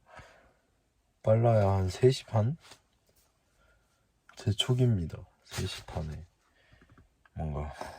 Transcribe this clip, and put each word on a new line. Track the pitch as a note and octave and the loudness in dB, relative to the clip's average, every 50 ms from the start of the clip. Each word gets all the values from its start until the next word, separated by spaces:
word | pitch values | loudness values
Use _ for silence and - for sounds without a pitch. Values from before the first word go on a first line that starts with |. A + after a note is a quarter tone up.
| _ _ - - - - - _ _ _ _ _ _ _ _ _ _ _ _ _ _ _ _ _ | _ _ -20 -20 -20 -20 -20 _ _ _ _ _ _ _ _ _ _ _ _ _ _ _ _ _
빨라야 | - - A2 A2+ A#2 A#2 A2+ A2 G#2 G2 G2 | 0 2 2 4 4 4 4 4 4 4 2
한 | G2 F#2+ F#2 | 2 0 -2
세 | - - - B2+ | 0 4 4 4
시 | C3+ - - | 4 2 -2
반? | - - A2+ G#2+ A#2+ D#3 - - - - - _ _ _ _ _ _ _ _ _ _ _ _ _ _ _ _ _ _ _ _ _ _ _ _ _ _ _ _ _ _ _ - | -4 0 0 0 0 -2 -6 -10 -20 -20 -20 _ _ _ _ _ _ _ _ _ _ _ _ _ _ _ _ _ _ _ _ _ _ _ _ _ _ _ _ _ _ _ -6
제 | - - | -2 -2
촉입니다. | G2+ - - - B2+ B2 B2+ A#2+ A#2 F#2+ E2+ D2+ - - - - _ _ _ | -2 0 0 0 2 2 4 4 4 2 0 -4 -8 -10 -16 -18 _ _ _
세 | - - - F2+ | -14 -8 -8 -6
시 | F#2 - - - | -6 -8 -10 -12
반에. | - - E2 D#2+ D2+ D2+ D#2 E2 - _ _ _ _ _ _ _ _ _ _ _ _ _ - - _ _ _ _ _ - | -10 -8 -8 -8 -8 -8 -12 -14 -18 _ _ _ _ _ _ _ _ _ _ _ _ _ -20 -20 _ _ _ _ _ -12
뭔가 | - E2 D#2 D2 C#2 D2 D2 C#2+ - - - - | -8 -6 -6 -6 -6 -8 -8 -10 -12 -14 -14 -16